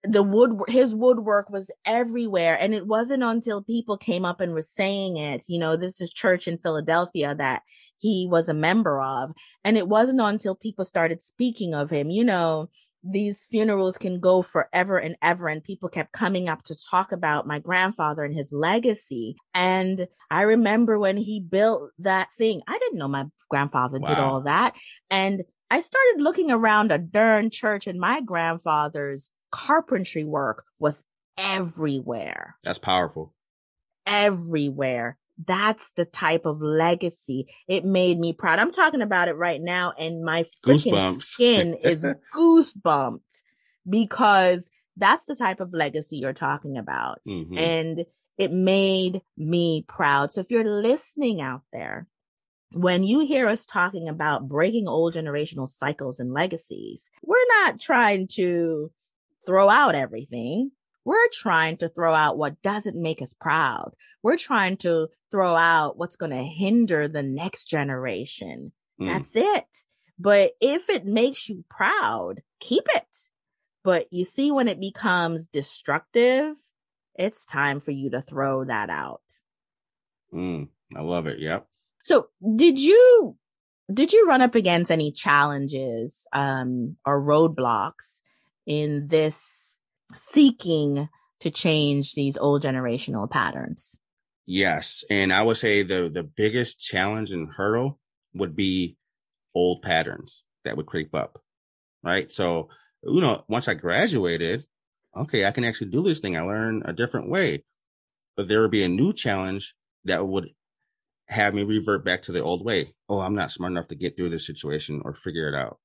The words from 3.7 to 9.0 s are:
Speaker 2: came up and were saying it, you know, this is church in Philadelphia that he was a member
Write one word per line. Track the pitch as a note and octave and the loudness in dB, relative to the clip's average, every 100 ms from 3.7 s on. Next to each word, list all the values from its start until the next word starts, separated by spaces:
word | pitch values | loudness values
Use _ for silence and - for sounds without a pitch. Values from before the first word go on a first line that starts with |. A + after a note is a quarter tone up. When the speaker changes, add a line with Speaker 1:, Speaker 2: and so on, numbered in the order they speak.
| A#3 A#3 G3+ | -4 -2 -6
Speaker 2:
came | - F3+ | -2 -2
up | F#3 F3 | -2 -2
and | F3 | -4
were | D#3+ | -4
saying | D#3+ - G3 G3 F#3+ E3 | -8 -4 -2 -2 -4 -4
it, | D3 - - | -6 -6 -6
you | E3+ | -2
know, | D#3+ D#3+ | 0 -2
this | F3+ - | -4 -8
is | E3+ | -10
church | - F#3+ F3+ - | -2 0 0 -2
in | E3 | -6
Philadelphia | F3 D#3 D#3+ E3 F3 F3 C#3+ | -4 -4 2 0 0 -4 -4
that | C#3+ C3+ B2+ _ - - _ | -2 -2 -4 _ -20 -20 _
he | G#3+ F#3 F3+ | -2 0 2
was | E3+ E3+ | 2 2
a | |
member | D#3 D#3 G#3+ F#3+ C#3 | 0 2 2 0 -2